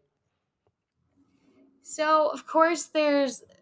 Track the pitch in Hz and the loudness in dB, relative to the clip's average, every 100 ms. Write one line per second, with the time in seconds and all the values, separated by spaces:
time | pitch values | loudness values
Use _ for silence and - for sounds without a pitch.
0 | _ _ _ _ _ _ _ _ _ _ | _ _ _ _ _ _ _ _ _ _
1 | _ _ _ _ _ _ _ _ - - | _ _ _ _ _ _ _ _ -16 -4
2 | 302 311 302 277 - 320 330 330 - 311 | 0 2 2 -4 -4 2 2 0 -4 -2
3 | 302 285 269 226 - _ | 0 0 0 -6 -16 _